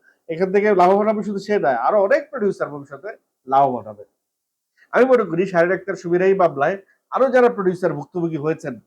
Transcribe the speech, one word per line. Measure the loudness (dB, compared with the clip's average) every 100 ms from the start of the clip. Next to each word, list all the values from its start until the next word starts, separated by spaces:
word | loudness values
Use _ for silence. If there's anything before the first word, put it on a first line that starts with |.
| _ _ -10
এখান | -4 -2
থেকে | 0 2 4
লাভবান | 4 4 0
হবে | -2 -4
শুধু | -8 -4
সে | -2
নয়, | 0 0 0
আরো | 0 2
অনেক | 0 -2
প্রোডিউসার | -4 -4 -4 -8
ভবিষ্যতে | -10 -14 -16 -16 -18 _ _ -2
লাভবান | 2 2 0 -10
হবে। | -18 -20 _ _ _ _ _ _ _ _
আমি | 0
মনে | 4 2 2
করি | -2 -2
শারীর | 2 0
ডাক্তার | 0 -6 -10
সুমির | -2 0
এই | 2 2
মামলায় | 2 0 -2 -4 -10 _ _
আরো | -2 2
যারা | 4 2 2
প্রোডিউসার | -2 -2 -2 -4
ভুক্তভোগী | -8 -6 -4 -4
হয়েছেন, | -4 -6 -8 -14